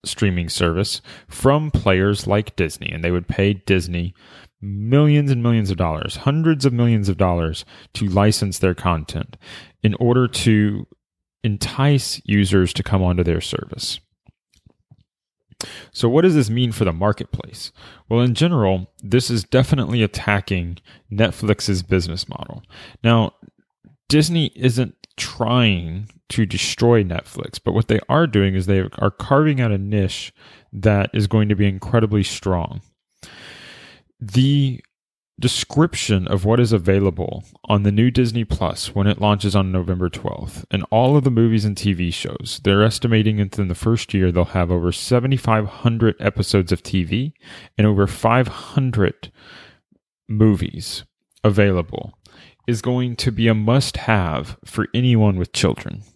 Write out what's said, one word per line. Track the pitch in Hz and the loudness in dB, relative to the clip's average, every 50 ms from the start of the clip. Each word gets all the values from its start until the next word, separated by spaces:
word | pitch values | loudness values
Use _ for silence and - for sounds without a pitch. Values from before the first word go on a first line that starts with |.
| - | -10
streaming | - - - 107 101 90 87 85 85 | -12 -6 -2 -2 0 0 -2 -4 -6
service | - - 90 85 82 90 101 - - - _ - - - _ _ | -4 -2 0 0 0 0 -2 -4 -6 -10 _ -18 -20 -20 _ _
from | - - - 135 139 151 156 151 | -14 0 0 2 2 2 -2 -2
players | - - - 101 95 92 95 101 104 101 - | -4 -2 0 2 2 2 2 0 0 -2 -2
like | - 101 104 107 - - | -2 -2 -2 -2 -4 -4
Disney, | - 90 76 - - - - | -4 -4 -4 -4 -10 -12 -10
and | - 80 | -8 -4
they | 82 85 | -4 -2
would | 87 90 85 - | -2 -2 -4 -4
pay | - - 98 101 104 | -2 0 0 0 0
Disney | 95 _ - 95 92 85 85 87 87 85 90 - _ _ - - - - _ _ _ | -2 _ 0 0 0 0 -2 -6 -6 -6 -6 -8 _ _ -20 -20 -20 -20 _ _ _
millions | - 101 98 101 104 113 127 143 151 151 147 147 147 139 | -12 -10 -8 -6 -2 2 4 4 6 6 4 2 2 2
and | 135 120 | 0 0
millions | 117 120 117 113 104 95 | 2 2 2 2 0 -2
of | 95 | -2
dollars, | 82 92 82 78 78 - 98 - | -2 -2 -2 -2 -4 -6 -8 -10
hundreds | - - 147 143 156 160 160 160 143 135 | -4 -2 -2 0 2 2 2 0 2 2
of | 139 | 0
millions | 120 120 120 120 117 110 101 98 | 2 2 2 2 2 2 2 0
of | 92 | 0
dollars, | 87 98 90 87 85 82 80 80 - - _ - - - _ _ | 0 0 0 2 0 -2 -4 -4 -8 -12 _ -20 -20 -20 _ _
to | - 107 | -4 -4
license | 98 90 101 101 110 107 - 104 98 90 - | 0 2 4 4 4 2 2 -2 -4 -4 0
their | - 92 87 | 0 0 0
content | - - 90 85 80 73 - - 85 - - - - _ - - - - _ _ _ | 0 -2 -2 -2 -2 -4 -8 -10 -10 -10 -10 -14 -20 _ -20 -20 -20 -20 _ _ _
in | - 110 104 | -2 -2 0
order | - 127 120 120 127 127 117 | 2 0 2 4 2 2 0
to | - - - 117 110 107 107 104 101 98 - _ - _ _ _ _ _ _ _ _ _ | -2 -2 2 2 4 4 2 0 -2 -6 -10 _ -18 _ _ _ _ _ _ _ _ _
entice | - 113 104 101 - - - - 135 143 143 135 - - - - _ | -4 -4 -2 -2 -6 -8 -2 0 2 2 2 2 0 -4 -10 -10 _
users | - 101 104 101 92 98 98 92 85 | 0 2 2 2 4 4 2 2 2
to | - - - | 0 -4 -4
come | - 101 95 | -2 0 0
onto | 92 90 87 90 87 | 2 2 2 0 0
their | 85 82 82 | 0 0 -2
service. | - - - - - - - - - - - - _ _ _ _ _ _ _ _ _ _ _ _ _ _ _ _ _ _ - _ _ _ _ _ _ _ _ _ _ _ - _ - - - - - _ | -4 -6 -8 -8 -10 -10 -12 -10 -10 -10 -10 -12 _ _ _ _ _ _ _ _ _ _ _ _ _ _ _ _ _ _ -20 _ _ _ _ _ _ _ _ _ _ _ -16 _ -16 -16 -16 -20 -20 _
So | _ - - 117 | _ -2 0 2
what | 120 156 | 4 4
does | 175 185 170 | 4 6 4
this | 151 127 104 | 4 2 2
mean | 110 120 127 117 | 0 0 0 -2
for | 107 - 110 | 0 0 -2
the | 92 | -2
marketplace? | 82 82 95 104 104 - - - - - - - - - - - _ _ - - - - _ _ | 0 0 0 0 0 -2 -6 -10 -8 -10 -10 -12 -14 -16 -18 -18 _ _ -20 -20 -20 -20 _ _
Well, | 113 117 | 0 2
in | 123 127 117 | 2 2 2
general, | 107 151 175 175 139 107 95 95 92 92 - _ _ | 2 2 2 2 2 2 2 0 0 -4 -10 _ _
this | - 104 101 127 123 - | -4 0 0 0 2 0
is | 120 113 92 | -4 -4 -2
definitely | _ - 127 131 - 156 139 110 76 113 120 | _ 2 2 4 4 2 0 0 -2 0 0
attacking | 110 101 - - - - 104 98 - - 101 90 87 87 87 - _ _ - _ _ _ | 0 0 -2 -6 -4 -2 -2 -2 -2 -4 -4 -4 -4 -6 -10 -12 _ _ -20 _ _ _
Netflix's | 101 101 113 98 - - - 104 104 - - - 98 90 90 | -2 0 0 0 0 -4 0 0 0 0 0 -2 -2 -2 -2
business | - 95 92 87 85 80 92 - - | 0 0 0 0 -2 -8 -8 -10 -10
model. | - - - - - - - _ - - - - - - - | -12 -14 -14 -14 -16 -18 -20 _ -20 -20 -20 -20 -18 -2 2
Now, | 117 117 113 110 - _ _ - - _ _ _ _ _ _ _ - _ _ _ _ | 4 4 4 2 0 _ _ -20 -20 _ _ _ _ _ _ _ -20 _ _ _ _
Disney | - 151 151 160 170 165 151 131 _ | 2 2 2 2 0 0 -2 -2 _
isn't | - 123 127 113 123 127 - - _ - _ _ | -2 0 0 0 0 -4 -4 -6 _ -20 _ _
trying | - - - - - 120 113 120 127 120 110 98 87 85 82 82 92 104 107 _ _ _ _ | -12 -12 -12 -6 -4 -2 0 2 2 2 2 0 0 -4 -8 -8 -10 -10 -12 _ _ _ _
to | - - 113 | -2 -2 -2
destroy | 90 - - - - - - 120 120 120 113 | 0 -2 -4 -4 -6 -2 0 2 4 4 4
Netflix, | 101 90 85 - - - - - - - - - | 2 0 -4 -8 -8 -10 -14 -12 -12 -12 -14 -6
but | _ - | _ -2
what | - 110 110 - | 0 0 0 0
they | 110 110 - - | 0 -2 0 0
are | 135 151 170 | 0 2 2
doing | 147 110 104 98 98 95 | 2 2 2 2 2 0
is | 95 92 | -2 0
they | 90 98 95 92 95 - - | 0 0 0 0 -4 -4 -2
are | - 101 | -2 -2
carving | - _ - - 139 139 156 156 147 131 | -2 _ -2 0 2 2 4 2 2 0
out | 123 113 | 0 0
a | 104 98 | 0 -2
niche | 98 101 107 104 98 92 - - - - _ _ _ - - - _ _ | -2 -2 0 0 0 0 -2 -8 -12 -14 _ _ _ -20 -20 -20 _ _
that | - 107 92 110 104 101 98 - - | -14 0 2 2 2 2 0 0 0
is | 110 104 | -2 0
going | 98 117 110 107 104 | 2 2 2 2 2
to | 104 | 2
be | 92 104 | 2 2
incredibly | 101 95 95 - - - 117 110 104 104 104 | 0 0 -2 -6 0 2 2 2 2 2 0
strong. | 95 - - - - 98 92 87 82 - - 95 - _ _ _ _ _ _ _ - - - - - - - - - - - - - - - _ _ _ _ _ | 0 -2 -4 -6 -4 -2 -2 -2 -2 -6 -10 -14 -16 _ _ _ _ _ _ _ -20 -20 -20 -20 -20 -20 -20 -20 -20 -20 -20 -20 -20 -20 -20 _ _ _ _ _
The | 120 101 95 127 131 139 143 143 139 135 123 - _ _ _ _ _ _ _ _ _ _ _ - | -14 -2 0 2 2 4 2 2 2 0 -2 -6 _ _ _ _ _ _ _ _ _ _ _ -4
description | - 120 - - - _ - 139 165 175 - - - - 107 95 90 - | -2 -2 -2 -2 -8 _ 0 2 2 2 0 -6 -2 0 0 0 0 0
of | - 98 90 | -2 -2 2
what | 104 113 120 | 2 2 2
is | 123 107 | 4 2
available | 113 101 82 92 95 98 98 98 80 82 90 - - - - _ _ _ - | 2 0 2 2 2 2 2 0 -2 -2 -8 -8 -8 -10 -14 _ _ _ -4
on | - 107 104 | -2 0 2
the | 101 101 | 2 2
new | 101 104 117 127 | 2 4 2 2
Disney | 123 131 127 117 110 120 113 | 2 2 0 0 0 -4 -4
Plus | - - - 95 82 - - - - - | -4 -4 -2 -2 -4 -4 -6 -10 -6 -2
when | 101 98 | 0 2
it | 104 104 - | 2 2 2
launches | 101 104 104 98 101 101 92 | 2 2 2 2 0 0 0
on | 101 95 92 | 2 0 2
November | 92 92 87 87 92 90 90 87 | 0 -2 -2 -2 -2 -2 -2 -4
twelfth, | - - - - - - - - - - - _ | -4 -6 -8 -8 -8 -8 -12 -14 -14 -16 -10 _
and | - 101 - - | -6 -6 -4 0
all | - 110 127 131 143 | 2 2 4 4 4
of | 147 127 | 4 4
the | 135 | 4
movies | 120 113 117 117 113 110 101 | 2 4 4 4 4 2 0
and | 107 101 | 0 -4
T | - - 101 95 | -2 0 -2 0
V | 85 90 87 | 0 -2 -4
shows, | 82 - - - - - - - - - | -4 -6 -8 -10 -10 -10 -10 -12 -12 -4
they're | - 104 98 101 104 | 0 2 4 4 4
estimating | 110 - - - 120 113 110 104 110 107 104 | 4 2 0 -2 2 2 2 2 2 0 0
within | 104 95 - - 101 90 | -2 -2 -2 -4 -4 -4
the | 87 | -4
first | - - 110 117 113 - - | -2 0 0 0 0 -2 -4
year | - 98 92 90 | 0 0 2 2
they'll | 85 90 87 | 2 2 0
have | - - 92 87 85 | 0 0 -2 0 0
over | 90 87 85 87 | 0 0 0 -2
seventy-five | 87 - - - 127 123 117 131 135 127 - 117 110 110 104 | -4 -4 -2 0 0 0 2 0 -2 -2 0 0 0 0 0
hundred | 95 - - - 117 113 113 117 110 101 _ | -4 -8 -2 -2 -2 0 2 2 0 0 _
episodes | - 104 - - 98 - - 101 92 85 | -2 -2 -2 -2 -4 0 2 0 2 2
of | 92 85 | -2 -4
T | _ - - 98 | _ -4 -2 -2
V | 87 80 90 113 131 156 - _ _ - - - - - _ - | -2 0 -2 -4 -4 -4 -8 _ _ -20 -20 -20 -20 -12 _ 2
and | 104 | 2
over | 107 104 98 101 | 2 4 2 0
five | 95 - - - 117 117 127 127 | 0 -2 -2 0 2 2 2 2
hundred | 107 - - - - - 143 131 131 120 110 98 - - _ - - _ _ - - - - - - _ _ _ _ _ _ _ _ _ _ _ - | 0 -4 -12 -16 -4 -2 -2 -2 0 0 2 0 0 0 _ -16 -20 _ _ -20 -20 -20 -20 -20 -20 _ _ _ _ _ _ _ _ _ _ _ -6
movies | 110 107 110 110 104 - - - - 78 - - - - - _ _ _ _ _ _ _ | 0 4 4 4 4 2 -2 -6 -8 -10 -12 -12 -12 -14 -14 _ _ _ _ _ _ _
available, | - 110 98 101 101 101 95 90 85 - - - - - - _ _ - _ - - - _ _ _ - | 0 2 4 4 4 4 2 0 -2 -4 -8 -12 -12 -12 -16 _ _ -20 _ -20 -20 -20 _ _ _ -4
is | 120 107 | -4 -2
going | - 127 123 123 123 123 117 | -2 -2 -2 -2 -2 -4 -4
to | - - 127 | -4 -4 -4
be | 110 101 113 113 | -2 2 2 2
a | 110 | 2
must-have | 110 107 113 120 139 135 - - - - - 110 101 90 82 78 64 71 - - _ - | 2 2 2 2 2 2 0 -6 -6 -2 0 2 2 2 0 -2 -4 -6 -8 -14 _ -20
for | - - - 107 - - | -10 -4 -4 -4 -2 -2
anyone | 123 123 127 120 110 107 104 98 | 0 2 2 4 4 4 4 2
with | 92 87 - | 0 -4 -4
children | - - - 85 62 - - - - 95 101 _ _ | -2 0 0 0 0 -2 -6 -14 -14 -14 -16 _ _